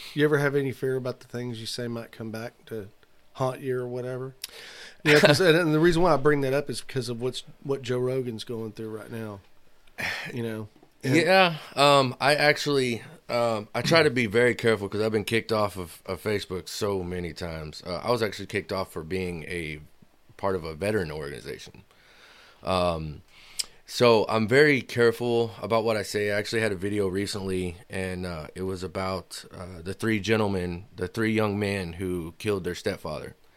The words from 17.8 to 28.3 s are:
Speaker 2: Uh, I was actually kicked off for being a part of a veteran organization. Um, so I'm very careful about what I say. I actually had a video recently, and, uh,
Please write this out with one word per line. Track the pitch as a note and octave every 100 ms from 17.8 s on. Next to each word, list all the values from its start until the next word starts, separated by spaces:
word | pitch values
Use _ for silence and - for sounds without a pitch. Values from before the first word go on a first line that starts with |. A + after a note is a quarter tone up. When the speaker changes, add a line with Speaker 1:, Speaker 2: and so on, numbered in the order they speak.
| -
Speaker 2:
Uh, | E2+
I | F#2
was | A#2+
actually | G#2+ F#2+ F#2+
kicked | G2+ E2
off | F#2+ F#2
for | E2+
being | D#2+ F#2 F2+ E2+
a | D2 F2 D#2 D2+ D2+ - - _ _ -
part | G2
of | F#2
a | D#2+
veteran | D#2 G2+ G#2+ D#2+
organization. | D2+ C#2+ B1+ C2+ A#1+ - - _ _ _ - - - - _
Um, | - F#2 F2 E2 D#2 D2 - - - - - - -
so | - A#2+ A2+ -
I'm | A2 G#2+
very | C3 D3+ C3+
careful | - B2 A#2 A2+ B2 A#2 A2+ G#2
about | G#2 A2+
what | A2+ G#2+
I |
say. | F#2+ G#2 G#2
I | G#2
actually | G#2 A2+
had | A2
a | F#2
video | G2+ G#2 F#2+
recently, | F#2+ G2+ G#2 F#2+ F#2 F2+ F2 -
and, | F#2+ F#2 F2+
uh, | F2+